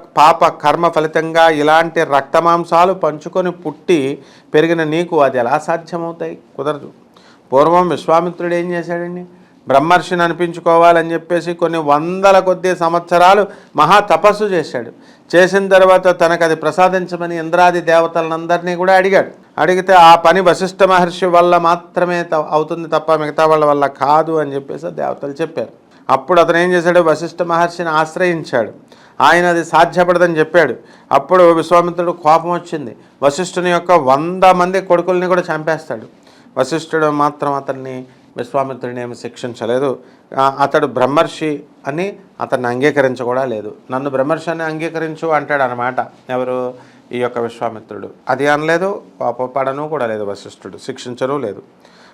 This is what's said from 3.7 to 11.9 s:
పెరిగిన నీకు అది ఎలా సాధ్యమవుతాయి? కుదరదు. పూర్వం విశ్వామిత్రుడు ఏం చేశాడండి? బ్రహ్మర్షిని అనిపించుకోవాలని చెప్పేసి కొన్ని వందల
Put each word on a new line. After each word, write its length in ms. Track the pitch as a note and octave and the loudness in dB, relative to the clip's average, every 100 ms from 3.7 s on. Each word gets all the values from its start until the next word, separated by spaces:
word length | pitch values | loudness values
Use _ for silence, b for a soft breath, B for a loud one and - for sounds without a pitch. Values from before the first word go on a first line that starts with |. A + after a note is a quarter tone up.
| D3 - E3 C3+ D3 B B B | -6 0 0 0 -6 B B B
పెరిగిన 300 | D3+ E3 E3 | 0 0 0
నీకు 380 | D#3 E3 F3 E3 | -2 -4 -2 0
అది 160 | C3+ B2 | 0 0
ఎలా 200 | A#2 D3 | -2 -2
సాధ్యమవుతాయి? 800 | - E3 D#3+ E3+ E3 E3 E3 - _ - | -4 -8 -8 -10 -10 -10 -12 -14 _ -10
కుదరదు. 340 | C#3 C#3+ A#2+ - _ b b b - | -8 -8 -12 -20 _ b b b -2
పూర్వం 360 | C3 D#3 F3 F3+ | 2 4 2 2
విశ్వామిత్రుడు 640 | D3+ - E3 F3+ F3 F3 | -2 0 0 0 -6 -6
ఏం 160 | F3 F3 | -4 -4
చేశాడండి? 540 | F3 E3 F3 F3 F3+ F3+ b b b - | -8 -8 -8 -8 -12 -16 b b b 0
బ్రహ్మర్షిని 540 | C3+ D#3+ F3+ - F3 | 2 4 2 0 -2
అనిపించుకోవాలని 920 | E3+ D#3+ F3 D#3+ E3+ E3 E3+ E3+ E3 | 0 -2 -6 -2 2 4 6 4 0
చెప్పేసి 420 | E3 E3 F3 E3 | -6 -4 -4 -4
కొన్ని 240 | E3+ E3 E3 | -4 -4 -2
వందల 600 | D3 | 0